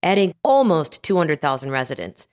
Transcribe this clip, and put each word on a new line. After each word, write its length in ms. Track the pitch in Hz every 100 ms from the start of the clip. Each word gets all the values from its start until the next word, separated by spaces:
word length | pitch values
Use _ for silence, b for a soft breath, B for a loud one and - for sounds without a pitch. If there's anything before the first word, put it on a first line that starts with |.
adding 320 | 175 196 190 -
almost 580 | - 269 254 165 147 -
two 160 | - 190
hundred 240 | 165 147
thousand 300 | 147 131 135
residents. 560 | 135 131 139 87 - -